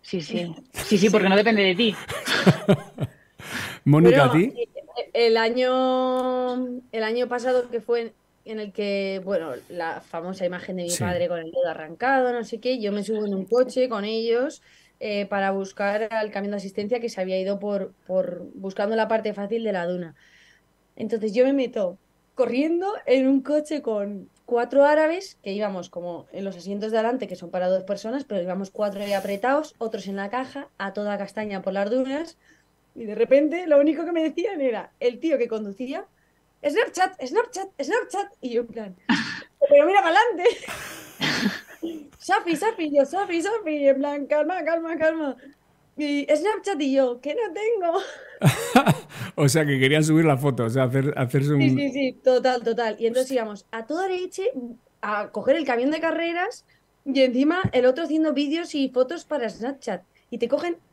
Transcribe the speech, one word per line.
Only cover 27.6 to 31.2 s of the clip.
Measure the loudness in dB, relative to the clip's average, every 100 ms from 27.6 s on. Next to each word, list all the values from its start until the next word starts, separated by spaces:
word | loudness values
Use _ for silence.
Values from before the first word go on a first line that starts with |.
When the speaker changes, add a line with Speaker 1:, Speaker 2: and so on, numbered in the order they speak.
| 0
Speaker 3:
dos | 0
personas, | -2 -6 -4 -8 -4
pero | -4
íbamos | -4 -6 -6
cuatro | -4 -4 -4
ahí | -4
apretados, | -4 -2 -2 2 2 0 _
otros | -6 -6 -8
en | -6
la | -4
caja, | -6 -6 -10 -14 _
a | -8
toda | -4 -4
castaña | -4